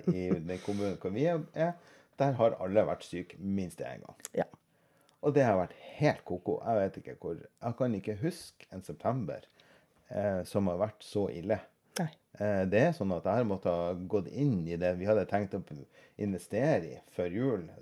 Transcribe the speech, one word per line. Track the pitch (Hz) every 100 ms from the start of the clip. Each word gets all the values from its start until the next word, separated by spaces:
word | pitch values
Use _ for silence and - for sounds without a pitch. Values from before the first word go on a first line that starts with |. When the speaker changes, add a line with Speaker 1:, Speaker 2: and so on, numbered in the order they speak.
| -
Speaker 1:
i | 92 90
Speaker 2:
<laughs> | 90 82
Speaker 1:
den | 92
kommunen | - 101 101 85
hvor | 92
vi | 104 156
er, | 170 160 151 165 170 - - _ -
der | 139
har | 120 113 -
alle | 92 104 82
vært | 85
syke | - 87 - -
minst | 98 98 90 -
en | 64 60
gang. | - - -
Speaker 2:
Ja. | - - - _ _ _ _ _ _
Speaker 1:
Og | 147
det | 143
har | 123 98
vært | 87 - - -
helt | 151 -
koko. | - 90 - - 110
Jeg |
vet | 110 98 -
ikke | - 127
hvor, | 82 85 - _
jeg | 117 117
kan | 127
ikke | 101 107 101
huske | 160 175 - _ -
en | 95
september, | - 78 107 131 85 65 - _ _ - _ _ _
eh, | 101 104 92
som | 87 104 98
har | 87
vært | 107 -
så | - 104 98
ille. | 76 92 104 - _ _ -
Speaker 2:
Nei. | 165 - _ -
Speaker 1:
Eh, | 104 98
det | 95 101
er | 160
sånn | 160 98 85
at |
jeg | 92 113
har |
måttet | 113 98 101
ha | 87 85
gått | 90 92 107 85
inn | 117 143 98 82
i | 85
det | 90 87
vi | 98
hadde | 107 90
tenkt | 101 98
å | 98 - 71 65 - - -
investere | 104 92 - 104 143 120
i | 78 64 -
før | - 90
jul, | 95 135 107 85 -